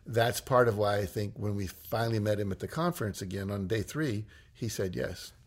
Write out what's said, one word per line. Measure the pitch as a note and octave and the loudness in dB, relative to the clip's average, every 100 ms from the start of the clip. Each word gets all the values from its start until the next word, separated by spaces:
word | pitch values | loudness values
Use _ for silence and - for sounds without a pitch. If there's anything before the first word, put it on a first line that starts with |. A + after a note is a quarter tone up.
| - | -2
that's | A2+ A#2 - | 2 2 0
part | - B2+ A#2+ | 4 6 6
of | G#2 | 4
why | G2+ G#2 | 2 2
I | G2 | 0
think | A2 G2+ A2 | -2 -4 -4
when | G#2 G2+ | -4 -2
we | F#2+ | -4
finally | - - A2+ A#2 A2 | -8 -4 -2 0 2
met | G#2 G#2 | 2 2
him | G2+ | 0
at | F#2 | -4
the | F#2 | -4
conference | D#3+ E3+ - G#2+ - | -2 -2 0 -4 -4
again | F#2+ G2 G2 | -6 -4 -2
on | G2+ F#2 | -2 0
day | A2 | -2
three, | F2+ D3+ D#3 G#2 G#2+ - - | -2 -2 -2 -2 -6 -16 -20
he | - A#2 | -8 -6
said | - F#2+ - | -2 -2 -2
yes. | - F2+ - - | -4 -6 -14 -18